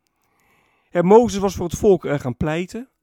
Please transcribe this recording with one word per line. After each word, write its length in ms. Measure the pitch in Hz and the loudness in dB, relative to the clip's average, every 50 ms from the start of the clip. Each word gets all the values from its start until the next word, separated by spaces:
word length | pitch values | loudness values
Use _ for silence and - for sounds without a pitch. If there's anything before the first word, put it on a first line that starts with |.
| _ _ _ _ _ _ _ _ _ _ _ _ _ _ _ _ _ _ | _ _ _ _ _ _ _ _ _ _ _ _ _ _ _ _ _ _
Hè, 120 | - 175 | -4 0
Mozes 380 | 170 180 208 226 247 214 185 202 | 4 6 6 6 6 4 0 -4
was 140 | 190 196 - | -4 -4 -4
voor 120 | - 185 | -6 -8
het 120 | 165 - - | -8 -6 0
volk, 260 | - 214 185 165 - | 2 2 2 2 0
eh, 140 | 139 143 139 | -4 -6 -6
gaan 180 | - 127 120 | -6 -6 -6
pleiten, 520 | - 175 151 156 170 185 - - 226 262 - _ _ | -6 -4 -4 -4 -6 -6 -8 -12 -14 -16 -18 _ _